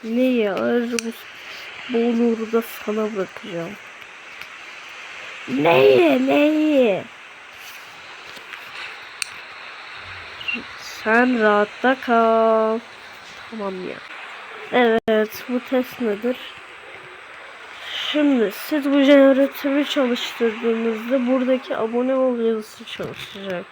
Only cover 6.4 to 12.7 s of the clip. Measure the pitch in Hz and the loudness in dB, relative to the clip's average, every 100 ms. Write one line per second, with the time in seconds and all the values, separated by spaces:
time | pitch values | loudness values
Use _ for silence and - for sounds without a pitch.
6.4 | 294 311 311 285 233 180 127 - - - | 4 4 4 6 4 2 -4 -16 -20 -20
7.4 | - - - - - - - - - - | -20 -18 -18 -18 -18 -18 -18 -18 -18 -18
8.4 | - - - - - - - - - - | -16 -16 -14 -14 -14 -14 -18 -10 -10 -10
9.4 | - - - - - - - - - - | -18 -18 -16 -16 -16 -16 -16 -16 -16 -10
10.4 | - 240 - - - - 220 226 247 240 | -8 -8 -8 -14 -14 -6 2 4 4 4
11.4 | 214 208 208 - 254 262 - 233 226 226 | 4 4 2 0 0 0 2 4 4 4
12.4 | 226 220 220 | 4 4 2